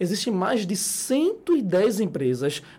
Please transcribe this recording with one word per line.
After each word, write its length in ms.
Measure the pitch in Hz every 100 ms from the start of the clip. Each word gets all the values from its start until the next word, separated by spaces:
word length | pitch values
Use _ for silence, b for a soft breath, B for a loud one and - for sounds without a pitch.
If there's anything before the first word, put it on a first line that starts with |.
existem 320 | 175 202 247
mais 340 | 190 185 247 185
de 80 |
cento 800 | 185 - - - 262 339 440 -
e 60 | 330
dez 400 | 196 180 214 208
empresas 600 | 196 - 131 123 143 - B